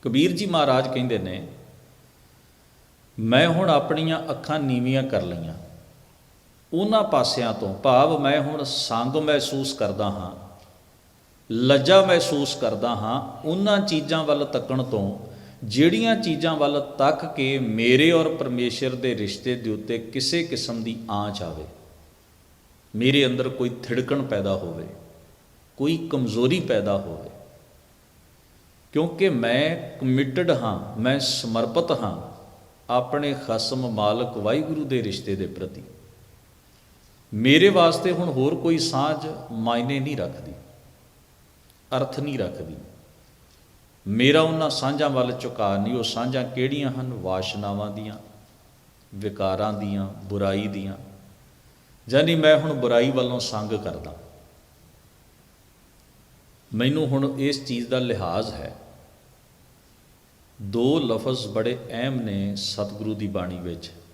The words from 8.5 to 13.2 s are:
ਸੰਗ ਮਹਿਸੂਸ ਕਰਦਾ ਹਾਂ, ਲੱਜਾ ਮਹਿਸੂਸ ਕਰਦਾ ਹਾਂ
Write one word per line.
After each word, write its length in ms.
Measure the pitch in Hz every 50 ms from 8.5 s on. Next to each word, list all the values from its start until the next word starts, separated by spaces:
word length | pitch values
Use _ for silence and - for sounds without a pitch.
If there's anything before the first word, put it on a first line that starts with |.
| 151 151 139
ਸੰਗ 520 | 135 - - - - 120 113 120 131 135
ਮਹਿਸੂਸ 560 | 156 151 151 151 143 - - 135 139 135 135
ਕਰਦਾ 320 | - - - 101 98 101 107
ਹਾਂ, 400 | 101 98 95 90 87 - - - - - - - - - - - - _ _ _ _ _ _ _ _ _ - _ _
ਲੱਜਾ 520 | 113 113 123 131 139 139 131 147 190 196 190
ਮਹਿਸੂਸ 500 | 190 175 170 165 - 147 143 143 131 -
ਕਰਦਾ 340 | - 127 113 107 101 110 120
ਹਾਂ 600 | 120 104 104 110 120 135